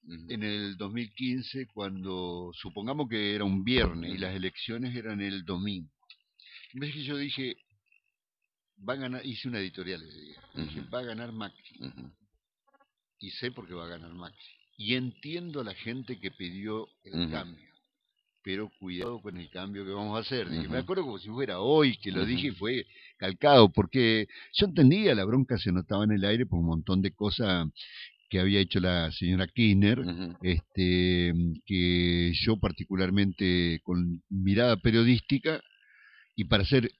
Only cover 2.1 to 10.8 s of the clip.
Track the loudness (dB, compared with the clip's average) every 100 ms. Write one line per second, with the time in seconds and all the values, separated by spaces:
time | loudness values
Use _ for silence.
2.1 | -6 -6 -8 -10 -12 -12 -8 -6 -4 -2
3.1 | -2 -2 0 0 0 2 2 2 -2 -8
4.1 | -6 -6 -4 -6 -8 -10 -8 -6 -8 -8
5.1 | -6 -6 -6 -6 -6 -4 -8 -12 _ _
6.1 | -20 _ _ -20 -20 -18 -12 -10 -8 -8
7.1 | -6 -6 -6 -6 -8 _ _ _ _ _
8.1 | _ _ _ _ _ _ _ -8 -6 -6
9.1 | -8 -10 -10 -8 -6 -8 -8 -10 -10 -12
10.1 | -20 -20 -20 -20 -12 -10 -10